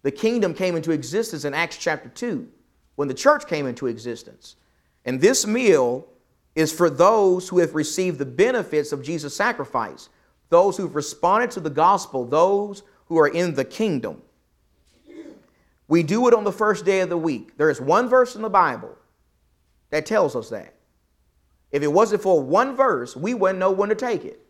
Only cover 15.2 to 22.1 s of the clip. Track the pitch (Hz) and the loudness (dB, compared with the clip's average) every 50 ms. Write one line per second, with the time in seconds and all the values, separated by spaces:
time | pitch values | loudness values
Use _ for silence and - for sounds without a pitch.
15.2 | - - - - _ _ _ _ _ _ _ _ _ _ 156 170 165 143 196 226 | -20 -20 -20 -20 _ _ _ _ _ _ _ _ _ _ 0 2 2 2 0 2
16.2 | 247 247 233 220 202 208 - - 220 214 196 - 165 190 190 190 185 170 175 170 | 4 4 4 4 2 -4 -2 0 0 0 0 0 0 0 0 0 0 -2 -4 -4
17.2 | 160 165 135 107 - - _ - 151 156 139 - 127 143 175 214 247 240 247 254 | -4 -4 -6 -6 -10 -16 _ 0 0 0 0 0 0 2 2 2 2 4 4 4
18.2 | 247 247 - 202 220 220 185 196 175 147 123 - - - - _ _ _ _ _ | 4 2 -2 -10 -8 2 2 4 4 2 0 -6 -12 -18 -20 _ _ _ _ _
19.2 | _ _ _ _ _ _ _ _ _ _ _ _ _ _ - 156 151 - 214 214 | _ _ _ _ _ _ _ _ _ _ _ _ _ _ -4 -4 -2 0 0 0
20.2 | 180 139 113 123 107 - 113 101 - - _ _ _ _ _ _ _ _ _ _ | 0 0 -2 -6 -8 -8 -12 -12 -12 -18 _ _ _ _ _ _ _ _ _ _
21.2 | _ _ _ _ _ _ _ _ _ _ - 143 147 147 147 190 220 208 | _ _ _ _ _ _ _ _ _ _ -4 -2 0 2 4 4 4 4